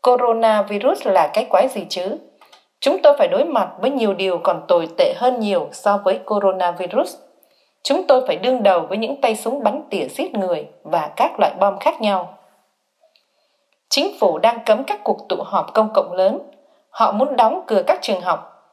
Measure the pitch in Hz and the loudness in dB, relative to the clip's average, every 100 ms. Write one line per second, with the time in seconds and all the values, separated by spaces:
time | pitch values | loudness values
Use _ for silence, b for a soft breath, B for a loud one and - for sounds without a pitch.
0 | 247 247 240 226 226 214 202 202 247 392 | 4 4 2 2 2 2 0 -2 0 0
1 | 220 185 151 208 247 180 262 220 170 185 | 0 2 2 0 0 0 0 -2 -10 -8
2 | 185 277 - _ b b b _ 269 370 | -6 -8 -14 _ b b b _ -2 4
3 | 285 285 180 190 330 254 185 - 233 277 | 4 4 2 2 0 0 -2 -2 -4 0
4 | 220 185 190 175 - 135 - 175 165 - | -2 0 -2 0 0 -2 2 0 0 0
5 | 202 - 247 247 208 185 - - 208 202 | 0 2 0 0 -2 -2 -4 -2 0 2
6 | 190 185 - 208 196 185 175 170 175 226 | 0 -2 -2 0 0 2 -2 -2 -4 -2
7 | 339 - - _ _ _ _ _ - 302 | -2 -6 -20 _ _ _ _ _ -2 -2
8 | 370 254 254 165 247 254 202 180 160 202 | 4 2 2 -2 -2 2 4 2 0 -4
9 | 220 277 240 214 226 277 220 277 - 190 | -4 -2 -2 -2 -4 -2 -2 -4 -6 -6
10 | 139 - 359 220 185 160 151 _ - 165 | -6 -6 -6 -4 -2 -4 -6 _ -4 -4
11 | 151 - 254 - 151 - 196 196 302 320 | -4 -2 -2 2 -2 2 0 2 -2 0
12 | 214 190 170 - _ _ _ _ _ _ | -2 -2 -4 -16 _ _ _ _ _ _
13 | _ _ _ _ _ _ _ _ _ 269 | _ _ _ _ _ _ _ _ _ -2
14 | 359 - 196 160 226 233 - 214 277 415 | -2 0 0 4 2 2 0 0 0 -4
15 | - - - - - 190 156 220 220 214 | -4 -4 -6 -8 -2 -4 0 0 2 0
16 | - 180 190 311 - b b b b - | -2 0 0 0 -10 b b b b -2
17 | 226 208 277 254 226 349 - 208 180 370 | 0 2 0 2 2 2 0 0 2 0
18 | - 185 180 156 - _ _ | 0 -4 -2 -4 -6 _ _